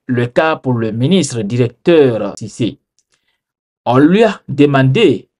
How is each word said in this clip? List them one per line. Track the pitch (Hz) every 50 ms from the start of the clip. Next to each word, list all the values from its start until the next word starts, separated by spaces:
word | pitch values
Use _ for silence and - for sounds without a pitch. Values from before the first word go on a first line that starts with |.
| _
le | - 123 120 120
cas | 120 - 170 160 160 156
pour | 151 - 131 123
le | 113 113 110
ministre | 104 117 127 147 190 180 143 135 127 117 104
directeur | 101 120 123 123 - - _ - 175 170 156 139 127 113 104 101 98 -
Cissé. | - 117 107 - - 117 - - - _ _ _ _ _ _ _ _ _ _ _ _ _ _ _ _ _ _ _ _ -
On | 113 120 139
lui | 147 160 185 214 233
a | 202 190 - _
demandé | - 131 - 143 143 139 135 131 131 135 226 226 151 110 95 - _ _